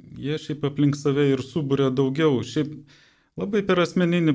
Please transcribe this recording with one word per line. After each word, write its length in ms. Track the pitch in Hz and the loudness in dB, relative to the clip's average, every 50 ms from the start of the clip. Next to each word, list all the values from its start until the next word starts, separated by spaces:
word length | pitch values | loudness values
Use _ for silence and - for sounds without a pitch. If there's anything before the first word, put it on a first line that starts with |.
| - - - - | -20 -20 -16 -10
jie 240 | 123 135 151 156 | -8 -6 -6 -6
šiaip 240 | - - 151 143 147 | -6 -8 -8 -4 -4
aplink 320 | 143 143 143 147 143 143 147 | -4 0 2 2 2 2 2
save 320 | - 147 135 143 147 139 | 0 0 2 2 4 2
ir 160 | 135 127 127 | 2 0 -2
suburia 460 | - - 175 151 135 139 135 139 135 127 | -4 -4 -4 -2 0 0 2 2 2 2
daugiau. 480 | 131 139 135 135 139 160 156 139 117 | 0 0 0 0 2 2 2 2 2
Šiaip 320 | 110 - - 151 151 151 - - - - - - _ _ _ _ _ _ - - | -2 -2 -2 -4 -4 -4 -6 -14 -18 -20 -20 -20 _ _ _ _ _ _ -10 -8
labai 240 | 180 196 208 208 196 190 | -6 -2 -2 -2 0 2
per 180 | 185 180 175 | 2 2 2
asmeninį 480 | 165 - 185 180 170 170 175 170 160 143 | 0 2 0 2 2 2 2 2 2 0